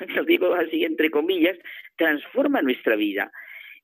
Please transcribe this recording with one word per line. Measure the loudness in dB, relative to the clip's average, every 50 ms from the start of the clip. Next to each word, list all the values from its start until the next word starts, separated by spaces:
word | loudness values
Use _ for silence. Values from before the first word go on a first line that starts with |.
<laughs> | -10 -6 -4
lo | -4 2
digo | 2 2 4 4 2 2
así | 2 0 0 0 -2 -2
entre | -2 0 0 0 0
comillas, | 2 0 0 0 2 2 2 2 2 -2 -10 -16 -18 -16 -18 -20 _
transforma | 0 0 2 2 0 -4 -4 -2 0 2 2 2 2 2
nuestra | 2 0 0 2 0 2
vida. | 2 2 0 0 -2 -4 -4 -6 -16 -18 -18 -18 -18 -18 -20 -20 -12